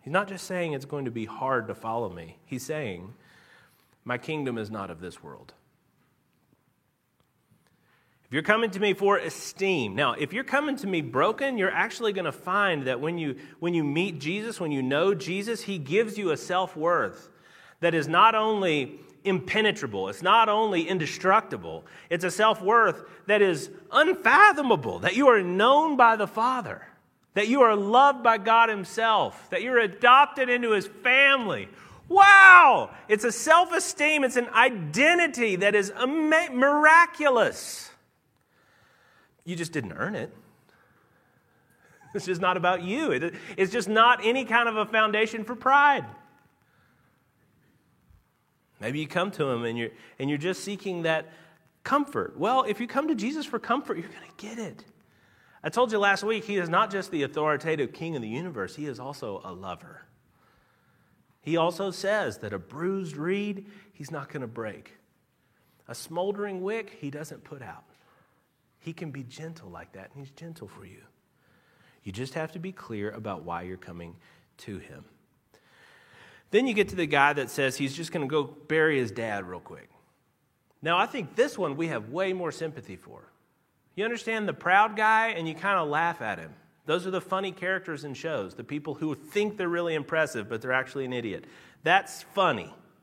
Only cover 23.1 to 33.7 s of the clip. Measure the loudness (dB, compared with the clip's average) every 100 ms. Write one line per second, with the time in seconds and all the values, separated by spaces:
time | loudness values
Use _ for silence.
23.1 | -20 0 4 4 2 -6 -16 -2 2 4
24.1 | 4 4 8 8 6 2 2 0 -2 0
25.1 | 4 6 6 2 2 6 6 4 4 4
26.1 | 4 -2 -2 -2 -2 -6 -12 -14 _ _
27.1 | _ _ -2 0 6 6 6 4 6 6
28.1 | 6 2 2 4 4 4 2 -6 -2 2
29.1 | 2 2 -4 -8 -6 0 2 2 2 8
30.1 | 8 8 2 0 0 2 0 -2 -4 2
31.1 | 6 6 4 0 -6 -8 -16 -20 -20 2
32.1 | 8 10 12 12 12 12 6 0 -8 -2
33.1 | 0 0 -2 6 6 6